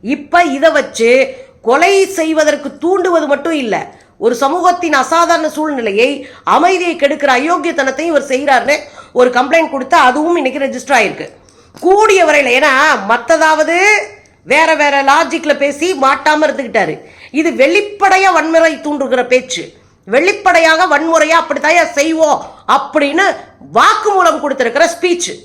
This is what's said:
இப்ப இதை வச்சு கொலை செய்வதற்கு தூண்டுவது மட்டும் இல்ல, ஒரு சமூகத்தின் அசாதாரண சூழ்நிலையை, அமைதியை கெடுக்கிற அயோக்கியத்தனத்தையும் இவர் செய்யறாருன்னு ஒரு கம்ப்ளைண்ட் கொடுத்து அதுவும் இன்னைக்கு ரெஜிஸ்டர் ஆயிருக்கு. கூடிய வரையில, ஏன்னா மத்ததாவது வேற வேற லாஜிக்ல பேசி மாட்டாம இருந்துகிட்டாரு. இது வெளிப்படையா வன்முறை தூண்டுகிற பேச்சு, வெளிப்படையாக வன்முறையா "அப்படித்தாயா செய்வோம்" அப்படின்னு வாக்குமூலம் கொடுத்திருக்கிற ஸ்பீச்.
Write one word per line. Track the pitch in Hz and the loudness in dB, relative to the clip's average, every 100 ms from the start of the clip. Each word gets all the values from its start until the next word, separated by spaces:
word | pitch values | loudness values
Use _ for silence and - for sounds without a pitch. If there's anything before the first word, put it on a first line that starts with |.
இப்ப | 202 285 - 339 | -6 -8 -2 0
இதை | 349 269 311 | 0 0 0
வச்சு | 311 240 - 233 247 269 - - _ | 0 -4 -2 2 2 0 -6 -20 _
கொலை | 220 269 349 392 381 | -2 0 2 2 0
செய்வதற்கு | - 320 320 302 302 285 - | -2 -2 0 0 -2 -6 -6
தூண்டுவது | 311 381 359 339 302 | -2 0 0 0 0
மட்டும் | 277 330 | -2 -2
இல்ல, | 320 240 175 - - _ _ | -4 -4 -6 -8 -18 _ _
ஒரு | 226 | -2
சமூகத்தின் | 254 277 349 349 349 339 | 0 -2 0 0 0 0
அசாதாரண | 277 262 330 339 339 311 | -2 0 0 2 0 -2
சூழ்நிலையை, | 302 311 277 226 196 254 285 - - | -4 -4 -4 -4 0 0 -2 -12 -10
அமைதியை | - 214 349 370 349 320 | -2 2 2 0 -2 -2
கெடுக்கிற | 277 302 285 | -2 0 0
அயோக்கியத்தனத்தையும் | 247 302 349 339 262 269 269 330 294 277 | 0 0 -2 -2 -2 -4 -4 -2 -2 -2
இவர் | |
செய்யறாருன்னு | 262 294 254 240 302 - - - | -4 0 0 0 -4 -4 -20 -8
ஒரு | 247 247 | 0 2
கம்ப்ளைண்ட் | 247 269 330 320 | 2 0 0 0
கொடுத்து | 277 - 339 | -4 0 2
அதுவும் | 262 254 311 349 | 2 2 -2 -2
இன்னைக்கு | 262 277 | -2 -4
ரெஜிஸ்டர் | 269 240 - | -6 -8 -2
ஆயிருக்கு. | 262 202 - - - _ _ _ - | 0 0 -4 -14 -16 _ _ _ -4
கூடிய | 330 403 427 381 | 2 4 4 4
வரையில, | 320 294 269 247 | 4 2 2 2
ஏன்னா | 294 262 302 254 196 | 2 2 2 0 0
மத்ததாவது | 240 233 330 311 311 302 339 403 415 415 - _ _ | -2 0 2 2 2 0 2 2 2 -2 -16 _ _
வேற | - 277 320 | -2 0 2
வேற | 311 294 277 | 2 2 2
லாஜிக்ல | 269 294 302 311 302 285 | 2 2 2 -4 -2 0
பேசி | 285 - 349 320 | -2 -2 -4 0
மாட்டாம | 262 277 311 302 | 0 2 0 0
இருந்துகிட்டாரு. | 302 269 240 208 175 151 - - - | 0 -2 -4 -2 -2 -6 -14 -20 -8
இது | 269 320 | -2 -2
வெளிப்படையா | 233 269 359 415 - 392 370 381 | 2 2 2 -2 -2 2 4 4
வன்முறை | 339 311 320 320 | 2 2 2 2
தூண்டுகிற | 294 294 294 262 247 247 | 0 -6 -4 -2 -2 0
பேச்சு, | 254 254 - - - _ _ | 0 -2 -10 -12 -18 _ _
வெளிப்படையாக | - 233 349 - 381 339 320 320 359 294 | -4 0 0 0 2 2 2 2 2 0
வன்முறையா | 330 330 311 | 2 0 2
"அப்படித்தாயா | 330 320 294 294 349 | 2 0 -2 0 2
செய்வோம்" | 330 - 302 320 311 277 - - - | 0 -2 -2 0 0 0 -4 -16 -2
அப்படின்னு | 269 285 311 285 311 392 - - _ 135 | -2 0 -2 0 0 0 -2 -12 _ -4
வாக்குமூலம் | 170 320 440 415 392 349 302 | 2 2 2 0 2 2 0
கொடுத்திருக்கிற | 285 269 240 247 339 330 | -4 -2 -2 0 0 0
ஸ்பீச். | 359 349 - - | -2 -2 -4 -10